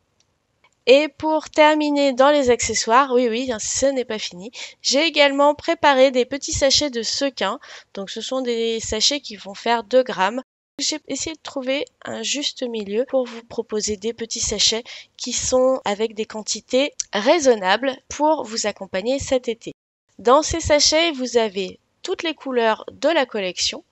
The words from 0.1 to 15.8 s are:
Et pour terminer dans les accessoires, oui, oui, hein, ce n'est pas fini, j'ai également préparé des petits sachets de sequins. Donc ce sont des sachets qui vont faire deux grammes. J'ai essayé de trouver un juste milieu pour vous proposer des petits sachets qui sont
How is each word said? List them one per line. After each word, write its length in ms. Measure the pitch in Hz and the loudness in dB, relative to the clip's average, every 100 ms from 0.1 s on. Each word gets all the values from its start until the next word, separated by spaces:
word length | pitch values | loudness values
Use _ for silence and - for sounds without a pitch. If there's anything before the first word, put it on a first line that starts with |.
| _ _ _ _ _ _ _ - | _ _ _ _ _ _ _ 6
Et 220 | 269 302 | 6 6
pour 420 | - 311 311 - | -4 -2 -2 -2
terminer 640 | - 302 311 294 285 277 | 4 4 4 2 2 2
dans 180 | 254 269 | 4 4
les 180 | 294 254 | 4 4
accessoires, 640 | 233 - 208 - 240 277 | 2 0 -4 2 4 4
oui, 140 | 247 247 | 2 2
oui, 220 | 220 262 | 0 -4
hein, 80 | 214 | -6
ce 260 | - - 269 | -6 0 0
n'est 200 | 269 233 | 0 -4
pas 120 | 214 | -8
fini, 340 | - 175 208 - - - | -8 -12 -16 -16 -18 -8
j'ai 240 | - 269 330 | 0 2 2
également 480 | 294 285 277 285 | 4 2 4 2
préparé 560 | 294 - 330 302 262 269 | 2 -2 2 4 6 4
des 160 | 247 233 | 4 -2
petits 280 | 277 - | -4 -6
sachets 360 | - 277 - 294 | 0 2 2 0
de 140 | 233 | -4
sequins. 560 | 220 - 277 - 196 247 - - - | -6 -2 -4 -2 -4 -4 -10 -20 -16
Donc 160 | - 190 | -14 -12
ce 120 | 226 | -10
sont 200 | 220 262 | -6 -4
des 380 | 247 233 226 226 | -4 -2 -2 -4
sachets 420 | - 220 - 285 | -6 -2 0 0
qui 140 | - 196 | -6 -16
vont 180 | 190 | -16
faire 300 | 202 226 233 | -8 -2 -2
deux 180 | 202 254 | 2 2
grammes. 400 | 247 175 190 247 - _ _ - | 2 0 -2 -2 -10 _ _ -8
J'ai 180 | 277 302 - | -6 -6 -8
essayé 280 | 269 320 311 | -8 -8 -10
de 60 | |
trouver 440 | - 277 254 277 - _ - | -10 -6 -4 -4 -4 _ -12
un 180 | 220 | -8
juste 400 | 220 277 285 - | -6 -4 -4 -6
milieu 420 | 247 226 196 208 269 | -6 -6 -4 -4 0
pour 200 | 269 240 | -2 -2
vous 160 | 233 | -8
proposer 540 | 233 - 220 214 208 208 | -10 -10 -6 -4 -4 -4
des 160 | 214 | -6
petits 260 | 233 226 226 | -8 -8 -6
sachets 440 | - 208 - 220 247 - - - | -4 0 0 0 -6 -18 -20 -12
qui 180 | 254 | -8
sont 460 | 226 - 254 254 262 | -6 0 2 2 0